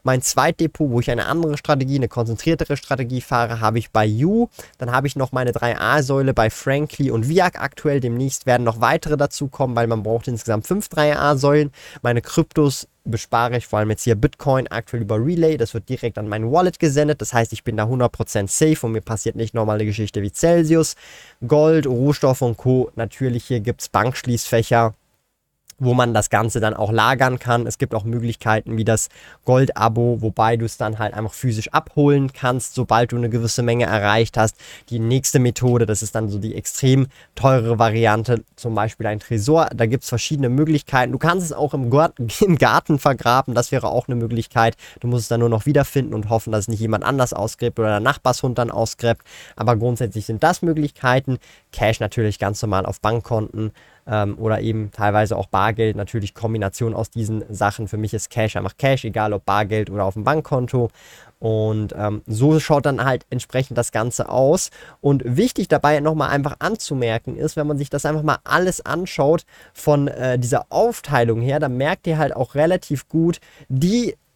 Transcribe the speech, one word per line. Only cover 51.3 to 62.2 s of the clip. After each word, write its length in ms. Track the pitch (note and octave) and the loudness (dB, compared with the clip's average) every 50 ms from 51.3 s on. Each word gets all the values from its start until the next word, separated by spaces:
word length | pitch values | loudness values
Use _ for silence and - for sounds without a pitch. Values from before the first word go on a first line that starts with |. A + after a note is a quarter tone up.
| C3 - - - - _ _ _ - | -4 -4 -6 -12 -20 _ _ _ -6
Cash 280 | - A#2 G#2+ A2 - | 0 0 2 2 0
natürlich 380 | A2+ G#2+ - - A2+ G#2+ G#2 - | -2 -4 -2 0 0 0 -2 -2
ganz 220 | G#2+ G2 G#2 - | -2 -4 -2 -2
normal 240 | - G#2 G2 F#2+ F#2 | -4 -2 -2 -2 -2
auf 160 | E2 G2 - | -2 -6 -4
Bankkonten, 720 | - G#2+ A2+ A#2+ - - B2 A2 A2 - - G#2+ A2 G#2+ - - - _ _ _ _ - | -2 -2 -2 -2 -2 -2 -2 -4 -4 -4 -6 -6 -6 -6 -8 -12 -20 _ _ _ _ -4
ähm, 260 | A2 G#2+ G#2 G2+ G2+ - | -2 -2 -2 -2 -4 -4
oder 220 | A2 A2 A2 G#2 | -2 -2 -2 -2
eben 300 | G#2 A2 A2 A2 G#2+ G2+ | -2 -2 -4 -4 -4 -6
teilweise 460 | - - G#2 G#2 G2+ G#2+ A2 G#2 A2 | -6 -2 0 2 2 2 2 2 0
auch 100 | - - | -4 -4
Bargeld. 500 | - - F#2+ G2 A2 G#2+ A2+ A2+ A2 G#2 | -2 0 0 2 2 0 0 0 -2 -2
Natürlich 380 | G#2 G2+ - - A#2 G#2 G#2 - | -4 -6 -6 -6 -6 -6 -6 -8
Kombination 580 | - A#2 A2 A2 A2 G2+ G2 - - A#2+ A2+ A2 | -6 -6 -4 -4 -2 -4 -6 -4 -4 -4 -4 -2
aus 180 | - G#2+ - | -4 -6 -6
diesen 340 | - A2+ A2 G#2 A2 G#2+ - - | -6 -6 -4 -4 -4 -6 -6 -8
Sachen. 400 | G#2+ F2+ G#2 G2+ - - A2 G2+ | -6 -2 -2 -2 -2 -2 -8 -8
Für 80 | - | -6
mich 160 | G#2+ G#2+ G#2 - | -6 -6 -4 -6
ist 160 | G#2+ - - | -6 -8 -6
Cash 280 | - A#2+ A2 G#2+ - | -4 -2 -2 -2 -2
einfach 200 | F#2+ G2 F#2+ - | -4 -6 -6 -6
Cash, 280 | - - C3+ C3+ C3 - | -2 0 0 0 0 -2
egal 280 | A2+ F#2 A2 G#2+ G#2+ G#2 | -4 -4 -2 -2 -2 -2
ob 140 | G2 - | -4 -2
Bargeld 420 | - G2 G#2 G#2+ F#2+ A2 A2 G#2 F#2 | -2 0 0 0 0 -2 -2 -2 -4
oder 160 | F#2+ G2+ G2 | -2 -2 -2
auf 100 | F#2+ F#2+ | -2 -2
dem 100 | A2 G#2 | -2 -2
Bankkonto. 640 | C3 D3 D#3 D3 - D3 C3 B2+ A#2+ - B2+ A#2+ A2 - _ - - - - - - _ _ | 0 0 0 -2 -2 -2 -2 -2 0 0 0 0 -2 -4 _ -20 -20 -20 -20 -20 -20 _ _
Und, 560 | - A2+ A2 A2 A2 A2 A2 G#2+ G#2+ F#2+ - | -4 -2 0 0 0 0 0 -2 -2 -4 -4
ähm, 240 | - G#2 G#2 G#2 G#2 | -4 -4 -4 -4 -4